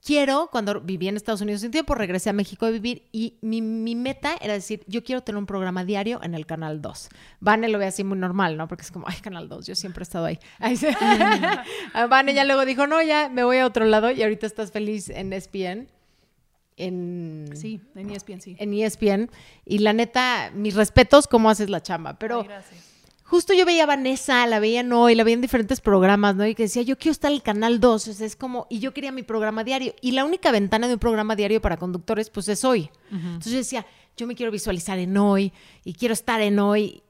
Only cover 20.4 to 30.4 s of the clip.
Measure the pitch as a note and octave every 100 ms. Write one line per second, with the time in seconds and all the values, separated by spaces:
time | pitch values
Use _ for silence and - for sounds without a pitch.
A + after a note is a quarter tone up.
20.4 | A#2+ G3+ G#3+ G3+ G#3 - B3 C#4+ C#4+ A#3
21.4 | A3 G#3+ G#3 F3+ - E3+ D#3 - A3 A#3+
22.4 | G3 G3+ - - _ _ _ _ _ F4
23.4 | - F#4 F4+ E4+ D4+ C#4+ C4 C4 - B3+
24.4 | A#3+ A3 G#3+ A#3 B3 A#3+ A#3+ A3+ A3+ A#3
25.4 | B3 B3 G#3 C4 - G3 F#3 G3+ G3+ G3
26.4 | G#3 A3 A3 A#3+ A#3+ C4+ D#4+ D4+ D4 C#4+
27.4 | - G#3 A3+ A#3+ B3 A3 A3+ G3+ A3 -
28.4 | B3+ B3 - A3+ C4 C#4 C#4 C4 A3+ A3
29.4 | G#3+ A3 A3 C4+ B3+ - B3+ C4 C#4+ F4+